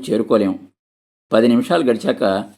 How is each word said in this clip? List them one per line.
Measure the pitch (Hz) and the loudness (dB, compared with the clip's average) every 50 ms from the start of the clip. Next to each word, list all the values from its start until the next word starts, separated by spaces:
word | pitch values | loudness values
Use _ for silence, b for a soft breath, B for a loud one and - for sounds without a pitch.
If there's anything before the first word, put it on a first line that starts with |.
| 131 123 | -2 -4
చేరుకోలేం. | 107 110 110 - 135 - 101 95 90 - - - _ _ _ _ _ _ _ _ _ _ _ - - | -4 -4 0 0 2 2 2 0 -4 -6 -12 -20 _ _ _ _ _ _ _ _ _ _ _ -2 0
పది | 113 117 | 2 4
నిమిషాలు | 120 117 120 131 - 175 170 143 | 4 2 2 0 0 -2 0 2
గడిచాక | 123 113 104 - - - - - 98 95 101 - - - | 0 -2 0 -2 -4 -2 -2 -2 -2 -2 -2 -6 -8 -16